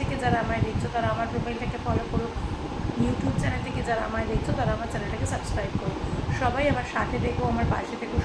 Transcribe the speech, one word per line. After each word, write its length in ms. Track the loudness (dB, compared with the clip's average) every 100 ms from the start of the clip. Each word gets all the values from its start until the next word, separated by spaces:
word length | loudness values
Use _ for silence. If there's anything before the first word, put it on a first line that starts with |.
থেকে 120 | -2 0
যারা 140 | 2 2
আমায় 180 | 2 2 0
দেখছো, 200 | 0 0
তারা 140 | 0 0
আমার 120 | 0 0
প্রোফাইলটাকে 460 | -2 -2 -4 -4 -4 0
ফলো 180 | 0 0
করো। 160 | -2 -2 -4 -4 -4 -4 -4 -2 0
YouTube 320 | 0 2 0 2
চ্যানেল 180 | 2 0 -2
থেকে 140 | -2 0
যারা 140 | 0 0
আমায় 180 | -2 0
দেখছো, 180 | 0 0 2
তারা 120 | 2 0
আমার 120 | -2
চ্যানেলটাকে 340 | -4 -2 -2 -2
সাবস্ক্রাইব 380 | -2 -2 -2 0 0
করো। 140 | -2 -2 -2 -2 -2 2
সবাই 240 | 2 4 2
আমার 160 | 2 0
সাথে 220 | 0 0 0
থেকো, 180 | 0 2 2
আমার 140 | 2 2
পাশে 200 | 2 0 -4
থেকো, 160 | -2 0